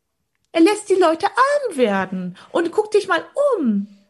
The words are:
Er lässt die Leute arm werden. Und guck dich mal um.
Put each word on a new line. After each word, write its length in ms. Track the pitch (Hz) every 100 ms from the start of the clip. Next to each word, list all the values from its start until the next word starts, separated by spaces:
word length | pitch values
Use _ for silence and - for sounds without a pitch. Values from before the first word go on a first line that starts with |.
| _ _ _ _ _
Er 80 | 339
lässt 280 | 330 415 -
die 40 |
Leute 320 | 381 349 330 392
arm 500 | - 523 587 523 302
werden. 600 | 240 196 185 190 180 180 -
Und 200 | - 339
guck 200 | 381 427
dich 180 | 415 -
mal 160 | 339 - - 571 453
um. 300 | 262 202 202 - _